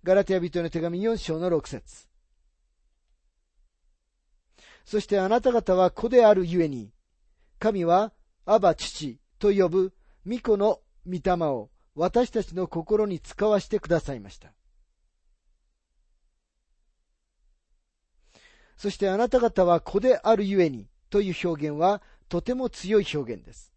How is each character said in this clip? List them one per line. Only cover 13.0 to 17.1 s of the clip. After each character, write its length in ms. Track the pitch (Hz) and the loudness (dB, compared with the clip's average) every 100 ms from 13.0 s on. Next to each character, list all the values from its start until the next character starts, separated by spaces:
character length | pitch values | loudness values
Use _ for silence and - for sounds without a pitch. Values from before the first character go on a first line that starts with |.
| 208 | 0
に 160 | 170 | -6
使 260 | - - 214 | -10 -4 0
わ 140 | 208 | 0
し 80 | - | 0
て 100 | 214 | -6
く 80 | - | -2
だ 140 | 170 | -2
さ 120 | - | -2
い 60 | 131 | -12
ま 100 | 98 | -14
し 100 | - | -20
た。」 140 | - _ _ _ _ _ _ _ _ _ _ _ _ _ _ _ _ _ _ _ _ _ _ _ _ _ _ | -20 _ _ _ _ _ _ _ _ _ _ _ _ _ _ _ _ _ _ _ _ _ _ _ _ _ _